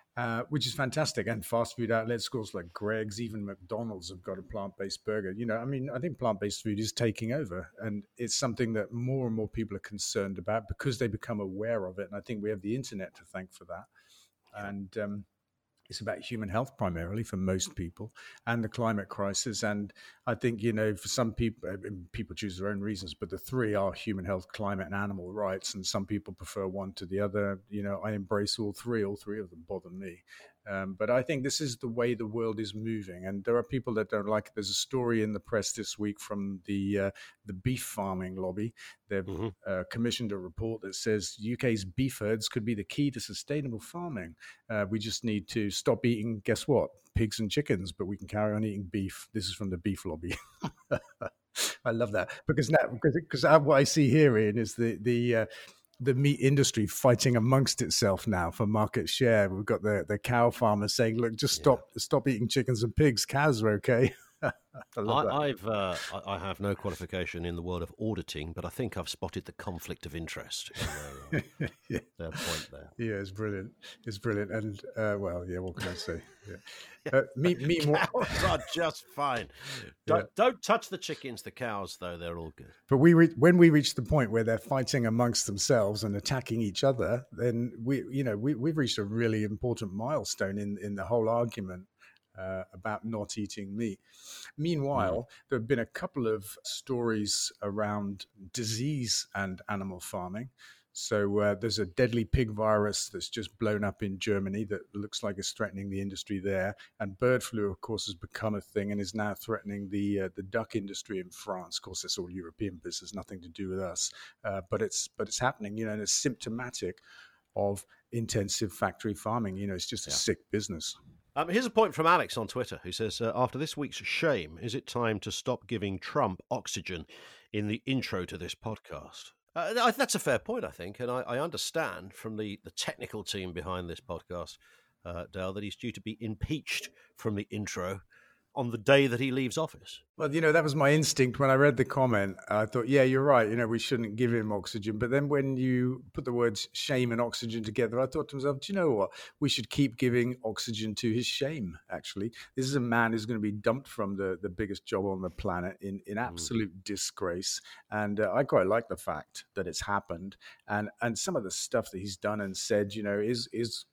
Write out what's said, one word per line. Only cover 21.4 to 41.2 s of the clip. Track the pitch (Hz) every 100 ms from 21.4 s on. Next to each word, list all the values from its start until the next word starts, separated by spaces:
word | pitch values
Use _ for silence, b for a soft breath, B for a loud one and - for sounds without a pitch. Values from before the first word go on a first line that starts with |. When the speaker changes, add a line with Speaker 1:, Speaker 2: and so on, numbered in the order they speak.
| 117 107 90
Speaker 1:
I | 95
mean, | 98 95 87
people | - 107 85
choose | 104 90
their | 98
own | 101
reasons, | 101 101 92
but | - 95
the | 95
three | - 127 113 104
are | 98
human | 85 - 98 90
health, | 95 -
climate, | - 101 98 85
and | 98
animal | 101 98 90
rights. | 104 101 95 - 104
And | 90
some | 107 95
people | 104 101
prefer | 95 - - 95
one | 95 98
to | - 92
the | 95
other. | 101 101 101 95 98
You | 101
know, | 101 98
I | 101
embrace | 107 95 104 101 -
all | 104
three. | 101 120 117 98
All | 104
three | - 104
of | 92
them | 85 82
bother | 95 90
me. | 92 95 90 _ B B B -
Um, | 98 95 92
but | 107
I | 123
think | 127 147
this | 135 -
is | 151 117
the | 127
way | 117 120 117
the | 110
world | 113 113 107
is | 107
moving. | 104 113 110 95 87 92
And | 98
there | 98 120
are |
people | 117 131 120 110
that | 104
don't | 107 101
like | 107 -
it. | -
There's | 95
a |
story | 95 - 131 120 113
in | 107
the | 101
press | - 110 98
this | - 104 -
week | 104 101
from | - 104 98 95 -
the, | 101 98 101
uh, | 98 - B B 104
the |
beef | 92 123 127
farming | - - 98 92 92 92
lobby. | 92 92 113 - B B -
They've, | 101
Speaker 2:
Mm-hmm. | 92 85 110 95 -
Speaker 1:
uh, | 95 90
commissioned | 117 117 110 113
a | 101
report | 90 - 113 113
that | 98 92
says | 113 107